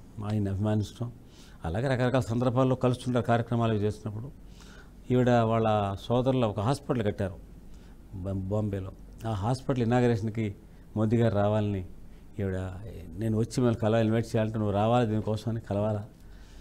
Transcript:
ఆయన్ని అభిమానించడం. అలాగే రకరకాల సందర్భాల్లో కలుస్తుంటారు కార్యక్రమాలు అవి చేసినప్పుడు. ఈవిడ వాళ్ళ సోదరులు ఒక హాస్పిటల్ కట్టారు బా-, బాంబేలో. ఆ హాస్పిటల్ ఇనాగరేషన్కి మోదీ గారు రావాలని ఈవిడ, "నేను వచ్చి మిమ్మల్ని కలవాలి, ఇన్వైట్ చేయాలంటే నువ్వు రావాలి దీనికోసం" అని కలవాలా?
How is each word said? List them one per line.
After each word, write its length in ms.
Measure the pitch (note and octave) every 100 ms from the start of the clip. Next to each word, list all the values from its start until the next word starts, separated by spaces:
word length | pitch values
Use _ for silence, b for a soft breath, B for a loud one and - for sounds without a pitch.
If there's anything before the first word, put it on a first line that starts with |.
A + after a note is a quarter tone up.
| - -
ఆయన్ని 260 | G#2 G#2+ G2+
అభిమానించడం. 640 | F#2+ G#2 G#2+ G#2 - A#2+ - - b b b
అలాగే 240 | E2 F2+ C3+
రకరకాల 320 | B2 B2 B2+
సందర్భాల్లో 560 | A2 A#2 B2 A#2+ C3 B2+
కలుస్తుంటారు 480 | B2+ B2+ - B2
కార్యక్రమాలు 480 | A2+ A#2 A2+ A#2 A2+
అవి 80 | G#2+
చేసినప్పుడు. 500 | G#2 G2+ - G2+ C3 - - b b b b b -
ఈవిడ 200 | B2 B2
వాళ్ళ 640 | A#2+ A2+ A2+ A2 G#2+ G2 G2
సోదరులు 460 | - A#2+ B2 C3 A2+
ఒక 140 | G2+
హాస్పిటల్ 440 | G2+ C#3 - B2+
కట్టారు 320 | G#2 F#2+ G2 F#2 - - - b b b -
బా-, 180 | G2 F2+
బాంబేలో. 600 | G2 F#2+ G#2 G#2+ G2+ F#2 - - - A2+
ఆ 20 |
హాస్పిటల్ 520 | G#2 G#2 C3 - B2+
ఇనాగరేషన్కి 720 | A2+ B2 A#2+ A#2 A2 G#2+ G#2+ G2 b b b G#2
మోదీ 200 | A2 A#2
గారు 180 | A#2
రావాలని 520 | G2+ G#2 G#2+ G#2 G2 F2+ - - b b -
ఈవిడ, 160 | G2 F#2 F#2 F#2 G#2+ F2 F2+ E2+
"నేను 200 | A2+ A2
వచ్చి 140 | A#2 -
మిమ్మల్ని 220 | B2 A2
కలవాలి, 260 | G#2+ A2+ A2
ఇన్వైట్ 200 | A2+ A2+
చేయాలంటే 320 | A2+ A2 A2
నువ్వు 160 | G#2+
రావాలి 340 | G2 A2 A#2+ A#2
దీనికోసం" 420 | G#2+ G#2 G#2+ -
అని 100 | A2+
కలవాలా? 460 | - G2 G#2+ G#2 G#2 - b b b b